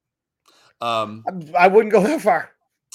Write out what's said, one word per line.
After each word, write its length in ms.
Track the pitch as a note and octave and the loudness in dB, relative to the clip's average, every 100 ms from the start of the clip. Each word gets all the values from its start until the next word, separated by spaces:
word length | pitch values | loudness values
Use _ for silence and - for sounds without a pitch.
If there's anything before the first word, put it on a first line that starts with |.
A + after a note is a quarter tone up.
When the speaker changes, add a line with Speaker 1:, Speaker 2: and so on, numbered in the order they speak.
| _ _ _ _ _ _ _ _ | _ _ _ _ _ _ _ _
Speaker 1:
Um, 420 | A#2 A2+ G#2+ G#2+ A2+ F#3 D3+ F3 | -6 -6 -6 -10 -12 -14 -6 2
Speaker 2:
I, 100 | F#3 | 4
I 20 | |
wouldn't 240 | G3+ A3 | 4 4
go 100 | G#3 | 2
that 200 | G#3 D#4 | 0 -2
far. 280 | G3 E3 - _ _ _ _ | -2 -2 -4 _ _ _ _